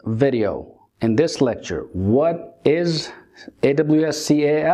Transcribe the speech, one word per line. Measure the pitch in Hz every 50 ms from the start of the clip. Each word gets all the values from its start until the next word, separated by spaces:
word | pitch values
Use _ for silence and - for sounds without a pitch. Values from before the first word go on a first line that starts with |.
| -
video, | 110 113 113 139 139 127 117 107 98 76 65 71 - - _ _ _ _ -
in | 117 113 110
this | 123 160 160 - -
lecture, | 139 120 104 - - - 87 78 - - -
what | 92 95 101 113 135 156 170 175 170 - - - _ -
is | 139 151 170 175 170 160 151 - - - - - _ _ - - - - _ -
A | 131 143
W | 156 156 151 156 156 160
S | 156 147
C | - - - 151 151 147
A | 147 151 156 151 160